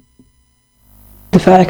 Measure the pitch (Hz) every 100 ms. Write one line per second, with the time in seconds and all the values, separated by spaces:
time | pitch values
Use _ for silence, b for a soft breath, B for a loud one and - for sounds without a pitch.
0 | _ _ _ _ _ _ _ _ _ _
1 | _ _ _ 175 185 185